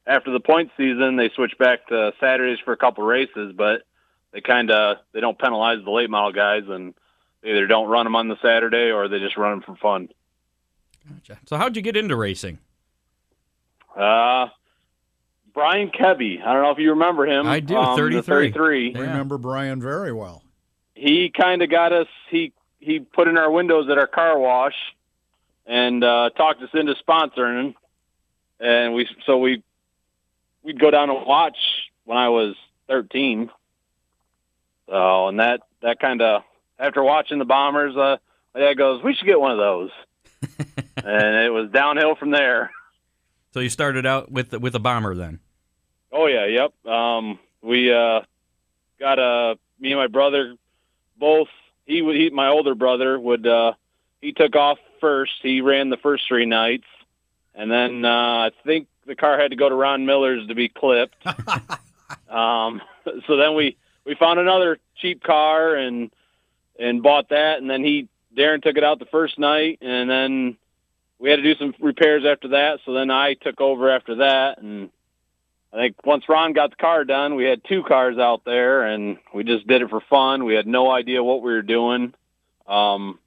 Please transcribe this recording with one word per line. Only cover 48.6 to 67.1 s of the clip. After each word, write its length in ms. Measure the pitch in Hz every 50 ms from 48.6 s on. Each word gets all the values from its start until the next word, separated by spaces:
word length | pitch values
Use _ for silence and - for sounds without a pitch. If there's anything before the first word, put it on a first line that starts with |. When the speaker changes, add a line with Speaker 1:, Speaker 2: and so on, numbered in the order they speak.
| _ _ _ _ _ _ _ _
Speaker 1:
got 200 | 135 135 135 131
a, 360 | 127 123 120 120 120 117 113 - _ _ _ _
me 120 | 131 135 139
and 60 | 139
my 80 | 135 123
brother 480 | 107 131 139 143 139 143 135 120 123 120 _ _ _ _ _ _ _ _ _ _ _
both, 300 | 110 139 151 156 156 156 - - - _ _ _ _ _
he, 140 | - 151 170
w-, 180 | 165 156 156 147 160
he, 60 | 165
my 180 | 143 139 139 135
older 260 | 143 151 151 143 131
brother 440 | 110 127 127 127 123 131 131 131 135
would, 280 | 120 120 120 117 110
uh, 260 | 117 117 117 117 117 113 - _ _ _ _ _ _ _ _
he 120 | - 147 147
took 220 | - 160 151 -
off 220 | 151 143 143 147 - _ _ _ _
first. 320 | - 156 143 135 135 131 - -
He 200 | - 131 131 131
ran 280 | 127 139 139 135 139 135
the 80 | 127
first 280 | 113 - 147 147 135 - -
three 160 | 127 120 120
nights. 380 | 117 113 113 113 117 123 127 - _ _ _ _ _ _ _ _ _ _ _ _ _ _
And 160 | 101 107 110
then, 340 | 117 120 123 123 123 120 120
uh, 60 | 120
I 400 | 117 120 120 120 117 117 113 113 - _ _
think 220 | 143 156 160 151 - _ _ _
the 80 | 135 139
car 240 | - - 151 143 139
had 140 | 147 139 123
to 40 |
go 120 | 120 143 139
to 60 | 131
Ron 280 | 131 135 139 139 135 135
Miller's 420 | 135 139 139 135 131 131 120 110 104
to 60 | 117
be 140 | 117 120 113
clipped. 560 | - - - 135 127 120 120 127 - _ _
Speaker 2:
<laughs> 1040 | 190 170 - - - 190 139 - - - - - _ _ _ _ - - - _ _
Speaker 1:
Um, 540 | 120 117 113 113 117 117 113 113 113 104 - - - _ _
<laughs> 220 | - - 127 -
so 100 | - 151
then 180 | 139 143 156 156
we, 220 | 156 151 139 - - _ _ _ _ _
we 100 | 139 147
found 240 | - 165 165 170 175
another 380 | 180 185 185 185 180 170 160 151 _ _ _
cheap 260 | - - 180 175 - -
car 520 | - 160 151 151 156 156 160 160 165 160
and, 340 | 143 131 127 120 120 117 110 - _ _ _ _ _ _ _ _ _ _ _ _ -
and 240 | 117 120 120 123 117
bought 260 | 143